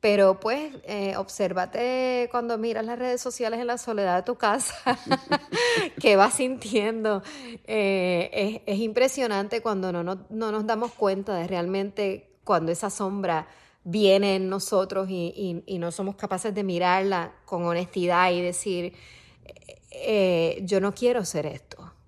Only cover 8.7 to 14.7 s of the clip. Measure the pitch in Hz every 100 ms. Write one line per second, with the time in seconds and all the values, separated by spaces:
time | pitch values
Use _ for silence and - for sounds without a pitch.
8.7 | 202 226 214 262 285 247 196 202 233 226
9.7 | 196 185 175 170 190 - 220 220 214 214
10.7 | 220 240 - 202 196 196 185 170 185 175
11.7 | 196 202 196 202 196 _ _ - 180 165
12.7 | 170 202 - 196 196 190 160 156 - -
13.7 | _ 175 196 196 196 202 190 190 190 -